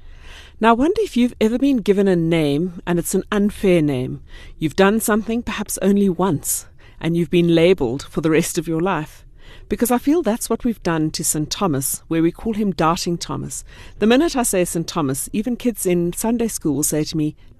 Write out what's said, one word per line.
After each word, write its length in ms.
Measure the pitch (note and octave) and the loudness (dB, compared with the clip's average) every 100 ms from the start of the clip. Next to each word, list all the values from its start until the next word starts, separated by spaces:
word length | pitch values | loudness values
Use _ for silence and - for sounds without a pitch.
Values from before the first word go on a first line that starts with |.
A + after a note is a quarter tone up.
| - - - - - - | -20 -20 -20 -20 -18 0
Now, 120 | A3 | 4
I 20 | |
wonder 300 | A#3 D4+ G#4+ | 4 2 0
if 160 | G4+ A#3+ | 0 2
you've 160 | B3 - | 0 2
ever 200 | A3 B3 | 0 2
been 240 | C#4 B3+ | 2 2
given 260 | F#3 G3 G3 | 2 4 4
a 80 | F3+ | 2
name 640 | E3 E3 D3 C#3+ F3+ F3 - | 2 2 2 0 -2 -4 -2
and 120 | F3 | -2
it's 160 | - | 0
an 100 | G3 - | -2 0
unfair 520 | G#3 G3+ - G3 F3 | 0 0 0 2 4
name. 400 | D3+ B2+ C3 C#3 - - - - | 2 0 -4 -8 -14 -18 -18 -6
You've 180 | D#3 | -2
done 260 | - F#3+ A3 | 2 4 4
something 420 | - G#3+ G#3+ A#3 | 2 0 0 -4
perhaps 360 | A3+ G#3+ G#3+ - | -6 -8 -8 -2
only 260 | G3 G3+ G3 | 2 2 2
once, 560 | E3+ F#3+ C3+ - - - - - - | 2 0 -2 -4 -8 -8 -20 -20 -6
and 160 | D#3+ | -2
you've 140 | E3+ E3 | 0 2
been 260 | F3 E3+ | 2 4
labelled 500 | E3 E3+ F#3+ A#2+ C#3 | 6 6 4 0 -4
for 180 | - - | -6 -2
the 80 | D#3 | 2
rest 260 | D#3+ E3 - | 2 2 -2
of 100 | D#3+ | -4
your 140 | D#3+ | -2
life. 460 | F#3 E3 D3+ - - - - - - | -2 -2 -6 -14 -20 -20 -20 -18 -6
Because 220 | G#3 A#3 | -2 0
I 80 | B3 | 0
feel 240 | - E4+ | 2 0
that's 260 | A#3+ A#3 - | 0 -2 -2
what 160 | A#3 | -2
we've 180 | B3 G#3+ | -2 -4
done 280 | F3+ E3 D#3 | -2 0 -2
to 140 | D3 | -2
Saint 260 | D#3+ D#3 D#3 | -4 -2 -4
Thomas, 520 | - G3 C#3 C3+ - - | -2 0 0 -2 -6 -4
where 140 | E3 | 0
we 100 | E3 | 0
call 220 | - A3+ | 0 -4
him 160 | G#3 G#3 | -2 -2
Doubting 480 | F3 D#3+ F3 F#3 E3+ | 0 0 0 -2 -4
Thomas. 460 | - C#3+ C#3 - - - - - | -6 -8 -8 -12 -14 -20 -16 0
The 80 | G#3+ | 2
minute 280 | B3+ E4 | 4 2
I 100 | C4+ | 0
say 200 | A#3 F#3+ | 0 0
Saint 220 | F3 E3+ E3 | 0 -2 -4
Thomas, 420 | F3 C#3 C#3 - | -2 -2 -2 -4
even 240 | G3+ B3 A#3 | -4 -4 -4
kids 280 | B3 A3 | -4 -2
in 280 | F#3 F3 F3 | 0 0 0
Sunday 360 | F3 A3+ A#3 A3+ | -2 -2 0 -2
school 280 | - D#3+ C#3 | -2 -2 -2
will 60 | |
say 180 | D#3 D3+ | 0 -2
to 140 | D3+ D#3+ | -2 -2
me, 180 | D3+ - - | -4 -4 -16